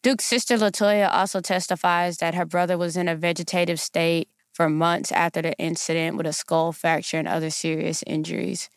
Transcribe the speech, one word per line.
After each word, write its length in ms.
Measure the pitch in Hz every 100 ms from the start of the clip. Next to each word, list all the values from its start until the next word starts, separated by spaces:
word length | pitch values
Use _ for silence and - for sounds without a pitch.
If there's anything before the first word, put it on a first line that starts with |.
Duke's 240 | 247 254 -
sister 300 | 247 - 233
Latoya 560 | 214 - 202 208 202
also 300 | - 190 196
testifies 760 | 175 185 - 180 180 175 175 170
that 180 | 170 170
her 100 | 170
brother 320 | 175 175 180
was 180 | 175 170
in 140 | 175
a 60 | 165
vegetative 640 | 170 165 165 180 175 170
state 480 | - 165 165 165 160 _ _
for 160 | - 165
months 420 | 156 165 170 -
after 300 | - 170 165
the 160 | 160 -
incident 580 | 165 160 - 165 165 -
with 100 | 160
a 80 |
skull 380 | 151 - 165 165
fracture 460 | 165 170 160 - 165
and 100 | 151
other 220 | 165 160
serious 520 | 156 165 160 160 165 -
injuries. 640 | 156 160 170 175 180 -